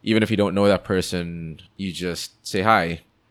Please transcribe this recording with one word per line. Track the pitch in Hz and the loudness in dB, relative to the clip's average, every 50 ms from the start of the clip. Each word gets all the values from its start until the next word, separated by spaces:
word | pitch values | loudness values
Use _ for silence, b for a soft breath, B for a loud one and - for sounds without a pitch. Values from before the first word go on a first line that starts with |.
even | _ 101 110 110 | _ 2 2 2
if | 110 107 | 2 2
you | 113 | 2
don't | 98 101 98 85 | 2 0 0 2
know | 101 101 101 | 2 4 4
that | 101 92 - | 4 2 0
person, | - 101 92 87 - - 90 87 85 85 85 82 80 78 - - - _ | -2 -2 -2 -2 -2 -4 -6 -6 -6 -8 -10 -10 -12 -12 -14 -18 -20 _
you | _ 98 95 | _ -8 -8
just | 85 73 87 90 85 80 - - _ _ _ | -6 -6 -6 -6 -6 -6 -10 -14 _ _ _
say | - - 101 | -6 -4 0
hi, | 95 110 113 104 87 85 82 80 _ _ _ _ _ _ | 2 4 4 4 4 0 -4 -6 _ _ _ _ _ _